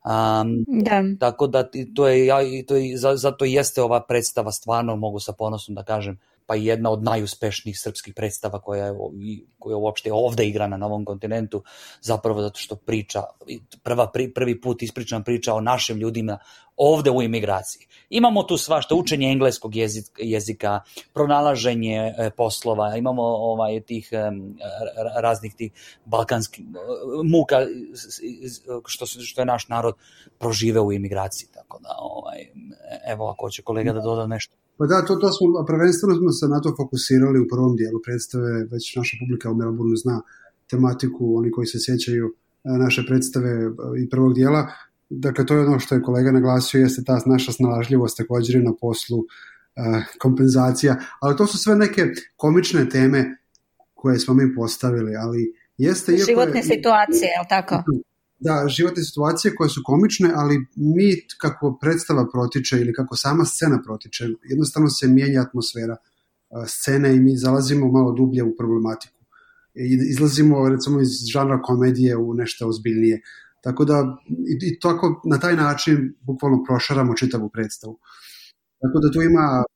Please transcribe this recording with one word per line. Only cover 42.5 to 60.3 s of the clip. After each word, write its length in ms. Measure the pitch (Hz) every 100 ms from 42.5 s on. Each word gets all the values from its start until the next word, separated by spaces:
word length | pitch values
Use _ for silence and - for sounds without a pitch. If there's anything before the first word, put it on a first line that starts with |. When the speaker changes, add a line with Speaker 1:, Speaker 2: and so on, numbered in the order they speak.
| _
Speaker 3:
e, 40 | 135
naše 340 | 127 131 123
predstave, 460 | 123 131 131 135 123
e, 180 | 117 113 113 127 123
i 120 | 127
prvog 260 | 127 131
dijela. 320 | 123 131 151 139 - - _ _
Dakle, 360 | 135 139 127 131
to 80 |
je 60 | 147
ono 160 | 143 139
što 160 | -
je 80 | 135
kolega 280 | 127 123 127
naglasio, 480 | 131 127 127 127 135
jeste 220 | 131 131
ta 160 | 127 127
naša 280 | 131 131 127
snalažljivost 640 | 120 127 117 117 135 117 -
također 400 | 113 123 117 127
i 60 |
na 100 | 120
poslu, 500 | 110 120 110 - 120 113 - - _ _ -
e, 40 | 117 113 110 -
kompenzacija, 760 | 131 131 131 131 127 127 143 127 - -
ali 180 | 135 143
to 100 | 208
su 120 | 202
sve 180 | - 208
neke 260 | 208 208 165 - -
komične 540 | _ 151 165 180 160 127
teme 480 | 135 131 139 131 - _ _ _ _ _ _
koje 220 | 131 123
smo 160 | -
mi 200 | 127 131
postavili, 600 | 131 113 - 127 120 110 107
ali 240 | 113 117 113 - _ _
jeste, 340 | 135 185 -
iako 80 | 175
je 60 | 196
Speaker 2:
Životne 360 | 233 247 247
situacije, 640 | 196 220 233 220 208 339 180
jel 160 | 175 175
tako? 360 | 190 185 180 170 - - _ _ _
Speaker 3:
Da, 240 | 160 151 143
životne 340 | 127 170 175
situacije 520 | 151 - 147 165 214
koje 140 | - 156
su 120 | 135
komične, 480 | 131 139 214 214 180